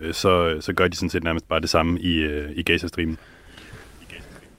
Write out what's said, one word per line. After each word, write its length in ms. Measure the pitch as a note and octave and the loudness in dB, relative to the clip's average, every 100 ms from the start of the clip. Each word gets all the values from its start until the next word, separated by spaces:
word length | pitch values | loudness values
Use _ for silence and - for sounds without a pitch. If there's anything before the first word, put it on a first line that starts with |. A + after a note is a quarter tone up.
øh, 120 | E2 | -8
så, 440 | - G2+ F2+ E2+ D#2 | 0 4 4 4 0
så 120 | F2 | -2
gør 140 | F2+ F2+ | 2 2
de 80 | F2 | 2
sådan 140 | F2 | -2
set 140 | F2+ | -2
nærmest 240 | E2 E2 - | 0 -2 0
bare 140 | D#2+ | -2
det 80 | D#2+ | 2
samme 300 | E2+ E2 E2+ | 2 2 0
i, 140 | F2+ D#2+ | 0 0
øh, 360 | D2+ D2 D2 D#2 | 0 -2 -6 -4
i 80 | |
Gazastriben. 540 | E2+ F2 F2 - D#2+ D#2+ - - - - - - - - - - - - - | 0 0 0 -4 -4 -4 -12 -20 -20 -20 -20 -20 -20 -20 -20 -18 -18 -20 -20